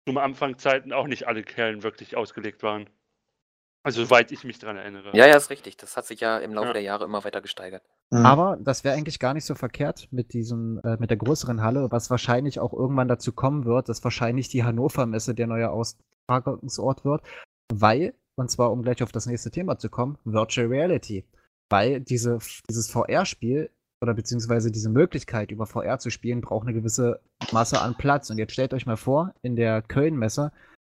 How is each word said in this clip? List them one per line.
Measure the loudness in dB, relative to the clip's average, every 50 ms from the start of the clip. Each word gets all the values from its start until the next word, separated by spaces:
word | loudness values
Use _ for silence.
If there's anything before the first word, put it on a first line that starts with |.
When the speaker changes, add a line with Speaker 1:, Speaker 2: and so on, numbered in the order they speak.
| -6
Speaker 1:
zu | -2 0
Anfangszeiten | 0 0 0 0 -2 -4 -4 -2 0 2 2 2 2 0 -2 -2
auch | -2 -2
nicht | -2 -4 -4 -4
alle | -4 -4 -4 -6 -8 -4
Hallen | -2 -2 -2 -2 -4
wirklich | -6 -6 -8 -8 -12 -8 -4
ausgelegt | -4 -4 -6 -6 -10 -10 -10 -8 _
waren. | -4 -4 -4 -4 -8 -14 _ _ _ _ _ _ _ _ _ _ _ _ _ _ _ _ _ _ -6
Also | -4 -2 0 4
soweit | 6 6 6 6 4
ich | 0 -12 -12
mich | -14 -14 -12
dran | -12 -12 -10
erinnere. | -10 -12 -14 -14 -16 -8 2 8
Speaker 2:
Ja, | 10 12
ja, | 12 12
ist | 10 6 2
richtig. | -8 -10 -14 -16 -18
Das | -18 -16 -12 -10
hat | -10 -10
sich | -10 -6 -2
ja | 0 0 0
im | 0 -2 -4 -4
Laufe | -4 -2
Speaker 1:
Ja. | -2 -2
Speaker 2:
der | -4 -4
Jahre | -2 -4 -4 -4
immer | -4 -4 -4 -4
weiter | -6 -8 -8
gesteigert. | -8 -10 -12 -12 -12 -14 -14 -16 _ _ _ _ _ 0
Speaker 3:
Mhm. | 4 6 8
Speaker 4:
Aber | 8 8 8 6 2 0 -2
das | -2 -2 -2 -2 -2
wär | -2 -2
eigentlich | -2 -4 -6 -6 -4
gar | -2 -2 -2
nicht | -2 -4
so | -6 -6
verkehrt | -6 -6 -6 -4 -4 -4 -4 -4 -8 -12 -8
mit | -6 -6 -6 -4
diesem, | -4 -6 -4 -4 -4 -4 -4 -4 -6 -4 -2
äh, | -2 -2 0
mit | 0 0
der | 0
größeren | 0 2 0 0 0 0 -2 -2 0
Halle, | 0 2 2 0 0 0
was | 0 -2 -2 0
wahrscheinlich | -2 0 0 2 0 2 0 -2 -2 -4
auch | -4 -4
irgendwann | -2 -2 -2 0 2 2 2 2
dazu | 0 -2 -2 -4 -4
kommen | 0 0 0 0 0 0
wird, | 2 2 2 0 -2
dass | -4 -4
wahrscheinlich | -4 -4 -2 0 0 0 0 -2 -2
die | -2 0 0 0
Hannover | 2 2 2 0 0 0 0 0
Messe | 0 -2 -2 -2 -2 -2
der | -2 -2
neue | -2 0 0 0 0
Austragungsort | -2 -2 -4 -6 -8 _ _ _ _ _ _ -2 0 0 0 -2 -4 -6 -6 -10 -6 -2 -2 -2 -2 0 -2
wird, | -2 -2 -2 -4 -8 -20 -20 -20 _ _ _ _ -6 0
weil, | 4 4 6 6 4 2 -2 -4 _ _ _ _
und | -6 -6 -2
zwar | 0 2 2 2
um | 2 0 0
gleich | -2 -2 -2 -2
auf | -4
das | -4 -6 -6
nächste | -4 -6 -6 -6 -8
Thema | -8 -6 -4 -4 -4
zu | -4 -6 -8
kommen, | -4 -4 -4 -4 -6 -8 -6
Virtual | -2 0 0 0 0 0 0 0
Reality. | 0 2 0 2 2 0 0 -2 -6 -10 -10 -10 _ _ _ _ _ _ _ _ 0
Weil | 2 4 4 2 0 -2
diese, | -2 -2 -2 0 0 0 -2 -2 -4 -10 -16 -12 -10 -6
dieses | -6 -4 -4 -2
V-R-Spiel | -2 -2 0 0 0 0 0 -2 -4 -6 -4 -2 -2 -2 -4 -6 _ _ _ _ _ -4
oder | -2 -2 -2
beziehungsweise | -2 -2 -4 -4 -4 -2 0 0 0 0 0
diese | -2 -2 -2 2
Möglichkeit, | 4 4 4 4 2 -4 -8 -6 -6 -6 -6 -6
über | -6 -8 -8
V | -6 -6 -4
R | -2 -2 -2 -4
zu | -4 -6
spielen, | -8 -6 -4 -4 -4 -2
braucht | -2 -2 -4 -2 -2
eine | -2 -2
gewisse | -2 -2 0 0 2 2 2 0 -2 _ _ _ -14 -6 0
Masse | 2 2 2 2 2 0
an | 0 0 -2
Platz. | 0 2 2 2 2 0 -4
Und | -6
jetzt | -4 -4 -4 -2
stellt | -2 -2 -2 -2
euch | -4 -4
mal | -4 -4
vor, | -2 0 2 2 2 2 -2 -4 _
in | -6 -2 0
der | 2 2 2 2 0
Köln-Messe, | -2 -2 0 2 2 2 2 0 0 0 0 -2 -4 -4 -6 _ -20 -20 -20 _ _ _